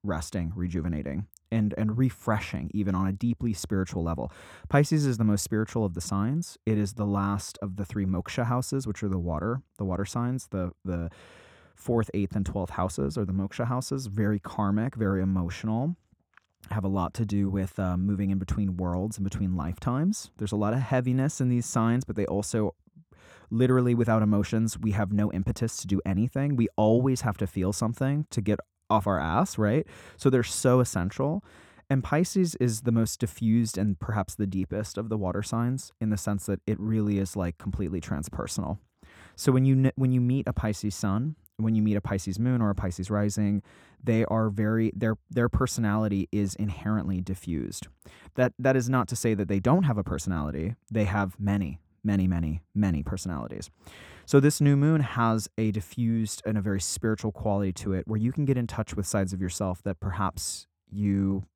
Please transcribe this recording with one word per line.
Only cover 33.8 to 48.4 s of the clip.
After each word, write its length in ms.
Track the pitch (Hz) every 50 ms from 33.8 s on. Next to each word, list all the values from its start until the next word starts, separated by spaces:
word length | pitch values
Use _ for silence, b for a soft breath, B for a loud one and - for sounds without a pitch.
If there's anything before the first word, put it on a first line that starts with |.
| 101 107 95 -
perhaps 360 | - - 110 107 95 - -
the 120 | - 107
deepest 500 | 98 92 95 95 - - 104 107 - -
of 120 | 101 110 113
the 80 | 110
water 260 | 107 98 92 87 101 107
signs 500 | - - 113 117 120 127 131 - - _ _
in 80 | 110 107
the 80 | 107
sense 300 | 101 - - 104 98 -
that 120 | - 101 92 _
it 120 | - 107 -
really 400 | 98 110 110 110 107 104 101 98
is, 160 | 98 92 -
like, 220 | 104 90 87 82
completely 440 | _ - 101 95 - 101 80 85 90
transpersonal. 800 | 80 - - 71 80 - - - - - - - 98 69 78 - _ _ _ _ B B B B B B B
So 160 | B - -
when 120 | 127 131 131
you 120 | 135 135
n-, 160 | 131 131 131 -
when 160 | - 131 127
you 80 | 127 127
meet 280 | 123 123 127 139 -
a 60 | - 120
Pisces 420 | - - 110 104 - - 104 101
sun, 400 | - - 101 98 107 127 156 156 _ _ - _
when 180 | - 110 110 110
you 80 | 110 107
meet 120 | 107 104
a 60 | 101
Pisces 380 | - - 101 95 - 98 92 98
moon 220 | 113 127 127 123
or 100 | 113 104
a 40 | 98
Pisces 360 | - - 92 87 - 92 95
rising, 500 | 107 104 104 104 101 - 104 101 104 101 B B B B B B B B -
they 220 | - 113 110 113
are 240 | - 110 113 110 110
very, 420 | 98 104 107 107 110 113 113 110 -
their, 220 | 98 120 113 110 - _ _
their 200 | - 120 120 117
personality 800 | - - 131 123 - - 113 104 101 107 110 107 101 98 95 -
is 240 | - 104 101 98 -
inherently 680 | - 107 104 87 - - 104 107 107 78 87 98 90
diffused. 640 | 92 - 95 - - - 82 73 60 50 - - - - - _ B B B B B B B
That, 180 | -